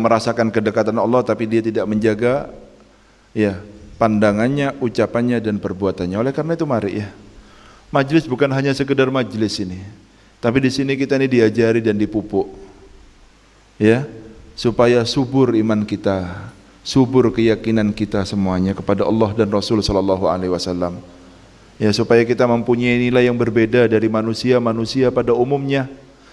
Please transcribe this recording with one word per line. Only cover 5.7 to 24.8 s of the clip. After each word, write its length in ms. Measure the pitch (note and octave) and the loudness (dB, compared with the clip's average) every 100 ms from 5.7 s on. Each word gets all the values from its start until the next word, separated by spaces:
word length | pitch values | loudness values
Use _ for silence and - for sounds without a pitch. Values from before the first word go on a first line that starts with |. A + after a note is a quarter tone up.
| F#2 G2 F2+ F2+ G2 | -4 -4 -2 -4 -2
Oleh 160 | B2+ | -2
karena 240 | C#3 D#3 E3 | -4 -4 -4
itu, 80 | D#3 | -2
mari, 400 | A#2 G2+ G#2 G#2 | -2 -2 -6 -8
ya. 80 | - - - - - - - - | -12 -20 -20 -20 -20 -20 -20 -4
Majlis 320 | C#3+ C3+ D#3+ D3 | -2 2 0 0
bukan 240 | B2 C#3 | 0 0
hanya 240 | C3+ C#3 | 0 -2
sekedar 320 | C3+ C3+ C3+ C3 | -2 0 2 2
majlis 480 | C3 A2+ G#2+ G#2+ - | 0 -2 -2 -2 -2
ini, 200 | F#2 F2+ G2 - - _ _ _ | -8 -8 -14 -20 -20 _ _ _
tapi 200 | A#2+ B2+ | -2 2
di 80 | C3 | 0
sini 240 | C3 C3+ C3+ | 0 -2 -2
kita 200 | C3+ C3+ | 0 0
ini 120 | C3+ | 2
diajari 520 | B2 A2 A#2 A2+ A#2 | 4 4 4 2 2
dan 160 | A2+ G#2 | 0 0
dipupuk, 520 | G#2 A2 F#2 G2 - - - - - - - - - _ _ _ _ - | -2 -2 -2 -2 -4 -8 -20 -20 -20 -20 -20 -20 -20 _ _ _ _ 0
ya, 280 | A2 A#2+ D3 - - - - | 2 2 0 -12 -20 -20 -20
supaya 520 | - A#2+ G#2+ A#2+ A#2+ A2+ | -4 -2 2 4 4 2
subur 480 | D3 B2 C3 B2+ A2+ | -2 0 2 2 2
iman 240 | A2 G#2+ G#2 | 0 0 -2
kita, 640 | G2+ G2+ F#2+ F2+ F#2+ G2+ - - - | -4 -2 -2 -4 -10 -14 -18 -20 -18
subur 480 | - C3+ B2 B2+ A#2 | -2 0 2 4 2
keyakinan 640 | A2+ A2+ G#2+ A2 A2+ G#2+ | 2 2 2 0 0 0
kita 320 | G2+ G2+ G#2 F#2 | -2 -4 -2 -2
semuanya 480 | G2+ F#2+ F#2 F#2 | -2 -2 0 -2
kepada 320 | G2 F2+ G2+ G2 | -2 -2 0 0
Allah 280 | A2 G#2+ | 2 0
dan 160 | G#2 G#2 | 0 0
Rasul 320 | G2+ - A2+ | 0 0 -2
sallallahu 440 | G2 G2 G2 F#2+ F#2 | 0 0 0 0 0
alaihi 280 | F2+ F#2 | -2 -2
wasallam. 480 | F2 F#2 F2+ F2 F2 - - - - - - - - | -4 -4 -4 -6 -8 -16 -20 -20 -20 -20 -20 -20 -2
Ya, 140 | G#2+ G#2 | 0 0
supaya 320 | A2 A#2 A#2 | 4 4 4
kita 160 | A#2+ | 2
mempunyai 540 | B2 A#2+ A#2 A#2+ B2 A#2+ | 2 2 2 0 2 2
nilai 320 | B2 B2 B2 | 2 4 2
yang 80 | A#2+ | 2
berbeda 480 | A#2 A2+ A2+ B2 A2+ | 0 2 2 4 4
dari 240 | A2 A2 | 2 2
manusia-manusia 1040 | A2 A2 A2 B2 B2 A#2 A2+ | 0 -2 -2 0 2 2 -2